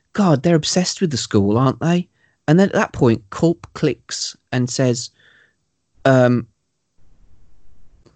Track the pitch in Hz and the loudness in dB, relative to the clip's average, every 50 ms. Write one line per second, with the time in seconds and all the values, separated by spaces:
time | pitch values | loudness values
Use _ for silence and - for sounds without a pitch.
0 | _ _ _ - 208 180 151 131 135 170 170 156 - - - 185 180 - - - | _ _ _ 0 2 2 2 2 2 2 2 2 0 -2 -2 -2 -2 -4 -4 -4
1 | 196 165 135 110 - - - 107 98 98 104 120 131 135 - 117 - 165 175 175 | -4 -4 -4 -6 -6 -2 -2 0 0 2 0 0 0 0 -2 -2 -2 -2 -2 -2
2 | 180 - _ _ _ _ _ _ _ - 151 180 196 196 - 190 220 - - - | -4 -8 _ _ _ _ _ _ _ 2 4 4 4 2 0 -2 -4 -4 -2 0
3 | 151 120 113 - - _ - - - 165 170 - - - _ - - 147 - - | 2 2 2 0 -4 _ -6 -2 -2 -2 -2 -4 -10 -18 _ -4 -4 -4 -4 -4
4 | _ - - - - - - _ _ _ - 127 123 123 - - 135 123 120 120 | _ -14 -12 -12 -10 -12 -12 _ _ _ -4 -4 -4 -4 -2 0 0 0 0 -2
5 | - - _ _ _ _ _ _ _ _ _ _ _ _ _ _ _ _ _ _ | -6 -14 _ _ _ _ _ _ _ _ _ _ _ _ _ _ _ _ _ _
6 | _ 135 131 127 123 123 123 117 120 - _ _ _ _ _ _ _ _ _ _ | _ 4 4 6 4 4 2 0 -4 -8 _ _ _ _ _ _ _ _ _ _
7 | - - - _ - _ - - - - - - - - - - - - - _ | -20 -20 -20 _ -20 _ -20 -20 -20 -20 -20 -20 -20 -20 -20 -20 -20 -20 -20 _
8 | _ - _ | _ -20 _